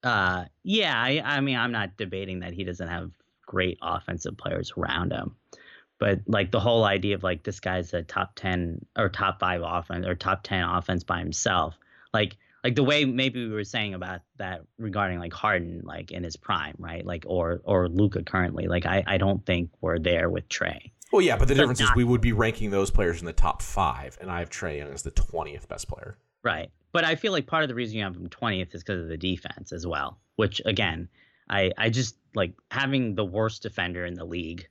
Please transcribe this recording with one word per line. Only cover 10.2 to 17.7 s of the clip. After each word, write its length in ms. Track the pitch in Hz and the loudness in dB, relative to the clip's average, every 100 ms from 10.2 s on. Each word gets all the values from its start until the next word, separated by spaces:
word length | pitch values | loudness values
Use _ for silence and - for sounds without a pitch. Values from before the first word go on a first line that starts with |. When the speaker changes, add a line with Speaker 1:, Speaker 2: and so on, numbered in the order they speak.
| 92 95 | 0 -2
Speaker 1:
ten 200 | - 98 | 0 -2
offense 420 | 87 90 90 92 | 0 0 0 -4
by 160 | - 87 | -2 -4
himself, 580 | 82 80 - 92 78 - _ _ _ | -4 -2 2 2 2 -4 _ _ _
like, 240 | 110 104 - _ _ 127 | 0 0 -4 _ _ -2
like, 80 | |
the 80 | 127 | 2
way 220 | 135 147 | 4 6
maybe 420 | 139 123 131 123 117 | 4 2 0 0 -4
we 80 | |
were 80 | 107 | -4
saying 320 | 101 120 107 | -4 -4 -4
about 280 | 92 90 92 _ _ | -4 -6 -8 _ _
that 240 | 95 90 82 _ | -8 -8 -12 _
regarding, 440 | 110 101 98 90 | -4 0 0 -2
like, 120 | 87 | -6
Harden, 500 | - 107 95 82 85 | -2 0 2 0 -8
like, 260 | 87 80 - | -10 -12 -12
in 140 | 87 | -8
his 100 | 87 | -8
prime, 400 | 78 - 90 73 76 | -8 -4 -4 -4 -10
right? 260 | 85 85 90 | -10 -8 -6
Like, 180 | 87 - | -8 -4
or, 320 | 90 82 85 | -2 0 -2
or 260 | - | 2